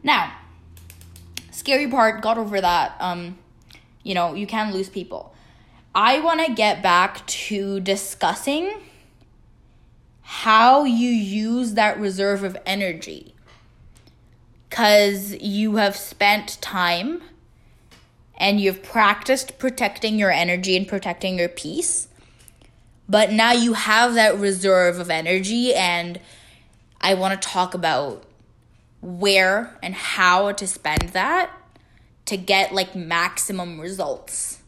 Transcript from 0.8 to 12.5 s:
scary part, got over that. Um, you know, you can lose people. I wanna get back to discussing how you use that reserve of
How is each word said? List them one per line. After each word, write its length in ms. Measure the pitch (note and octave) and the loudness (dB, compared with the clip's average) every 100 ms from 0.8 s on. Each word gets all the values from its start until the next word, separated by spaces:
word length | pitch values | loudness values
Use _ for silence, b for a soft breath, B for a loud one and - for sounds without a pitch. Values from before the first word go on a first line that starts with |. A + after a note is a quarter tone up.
| - - - - - - - | -20 -20 -20 -20 -20 -20 -16
scary 360 | - - C#4 C#4+ | -12 -2 0 2
part, 340 | C4 A3 A3 | 2 2 2
got 160 | A3 A3+ | -2 -2
over 240 | G#3+ G3+ | -2 0
that. 340 | F#3 E3+ C#3 - | 2 2 0 -4
Um, 400 | F3+ F3 F3 F#3 _ _ _ b b b | -6 -6 -10 -16 _ _ _ b b b
you 100 | - | -6
know, 200 | F3+ F3 | -2 -2
you 120 | D#3 G3+ | -2 -6
can 260 | A3 G#3+ | -4 -4
lose 160 | F#3+ F#3+ | -4 -6
people. 460 | G3 - - - b b b b b b | -8 -12 -14 -16 b b b b b b
I 260 | G3 A3 C4+ | 2 4 4
wanna 340 | D#4+ D#4+ D#4+ | 2 0 -2
get 300 | A3 G#3+ F#3+ | 2 0 2
back 420 | F#3+ F3 F#3+ - - | 2 4 2 -2 -10
to 540 | - - G#3 G3 G3 | -8 -6 -6 -4 -4
discussing 920 | F#3+ G3 - - F3 G3 - D4 F#4 G#4 b b b b _ _ _ _ _ _ _ _ _ _ | -2 -2 -4 -4 -2 -2 -4 -2 -4 -8 b b b b _ _ _ _ _ _ _ _ _ _
how 640 | - - A3+ A3 A#3+ C#4 | -16 -4 4 6 8 8
you 260 | C#4+ A#3 B3 | 6 2 2
use 640 | A#3 G3 G#3 A3 A#3+ A#3+ | 0 0 -4 -2 -2 0
that 260 | G#3 G#3 - | 2 0 0
reserve 440 | G#3 F#3 G3 G3+ | -4 0 0 0
of 120 | G3 | -4